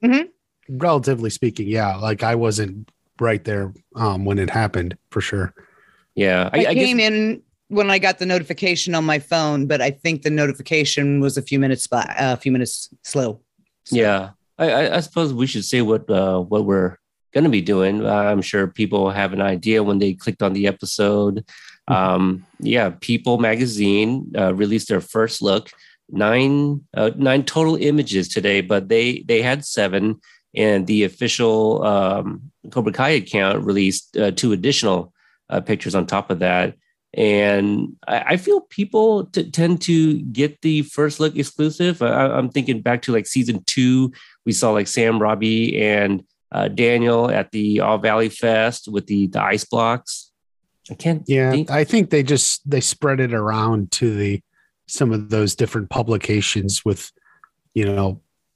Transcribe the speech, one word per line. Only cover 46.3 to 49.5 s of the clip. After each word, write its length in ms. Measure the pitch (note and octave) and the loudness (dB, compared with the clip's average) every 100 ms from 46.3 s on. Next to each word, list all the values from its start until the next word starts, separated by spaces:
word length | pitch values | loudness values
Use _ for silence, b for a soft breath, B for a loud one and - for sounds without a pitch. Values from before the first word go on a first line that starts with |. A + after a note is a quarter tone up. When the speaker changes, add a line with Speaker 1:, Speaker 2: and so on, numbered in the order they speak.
| _ - | _ -8
Speaker 3:
uh, 180 | - G2+ | -4 -2
Daniel 600 | G2+ A#2 A#2+ A#2+ A#2 B2 | 0 2 4 2 2 2
at 220 | G#2 F#2+ | 0 -2
the 300 | G#2+ G#2 G#2 | -2 0 0
All 160 | G2+ G#2+ | 0 0
Valley 320 | A2 A2 A2 | 2 0 0
Fest 580 | - A#2 A2 A2+ - - | -2 0 2 0 -4 -6
with 180 | G2+ - | -6 -2
the, 200 | G2+ F#2+ | 0 0
the 140 | G#2+ | 0
ice 220 | G2 | -2